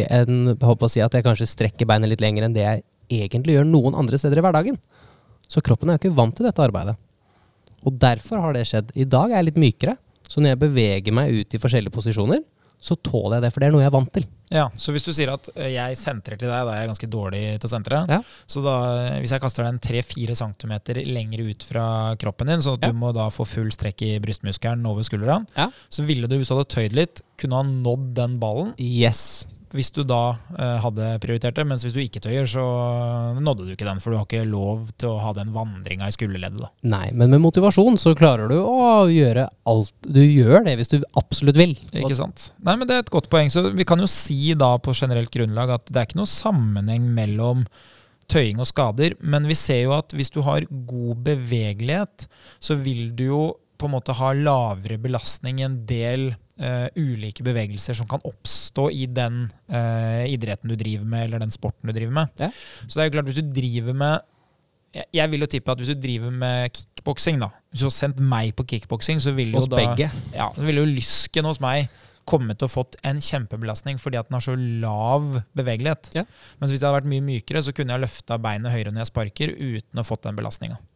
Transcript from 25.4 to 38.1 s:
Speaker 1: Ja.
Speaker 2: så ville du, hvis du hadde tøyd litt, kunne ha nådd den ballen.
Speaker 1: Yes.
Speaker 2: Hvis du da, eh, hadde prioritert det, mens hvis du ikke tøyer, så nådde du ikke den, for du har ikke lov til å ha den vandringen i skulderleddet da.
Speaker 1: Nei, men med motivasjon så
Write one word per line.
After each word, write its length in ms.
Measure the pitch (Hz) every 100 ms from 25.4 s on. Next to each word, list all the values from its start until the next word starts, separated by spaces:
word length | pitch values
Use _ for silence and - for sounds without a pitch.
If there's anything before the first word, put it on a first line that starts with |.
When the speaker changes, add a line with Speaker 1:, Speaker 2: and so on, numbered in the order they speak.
| 214 -
Speaker 1:
Ja. 140 | 202 - _
Speaker 2:
så 160 | - 147
ville 220 | 135 117
du, 100 | 135
hvis 100 | 127
du 60 |
hadde 160 | 131 139
tøyd 220 | - 110
litt, 280 | 127 175 - - -
kunne 220 | 135 127
ha 40 | 139
nådd 480 | 131 123 127 131
den 240 | 123 120 123
ballen. 360 | 110 117 202 -
Speaker 1:
Yes. 680 | 123 117 117 - - - - - -
Speaker 2:
Hvis 220 | 135 127
du 80 | -
da, 360 | 135 120 120 117 - 175
eh, 220 | 123 120
hadde 400 | 117 107 110 110
prioritert 320 | 117 117 120
det, 120 | 123 147
mens 180 | 127
hvis 80 | 120
du 80 | 127
ikke 220 | 127 104
tøyer, 220 | 107 131 127
så 880 | 127 127 123 120 120 120 120 117 123
nådde 280 | 147 110 92
du 60 | 92
ikke 80 |
den, 160 | 101 95
for 100 | 117
du 60 | 113
har 80 |
ikke 240 | 104 113 110
lov 380 | 101 98 110 110 -
til 140 | 120
å 80 | 107
ha 140 | 107
den 160 | 101 104
vandringen 540 | 110 110 95 95 95 98
i 40 |
skulderleddet 480 | - 107 95 92 104
da. 80 | 110 -
Speaker 1:
Nei, 260 | 117 95 90
men 160 | 120 120
med 140 | 143
motivasjon 560 | 165 180 196 190 226 220
så 140 | 165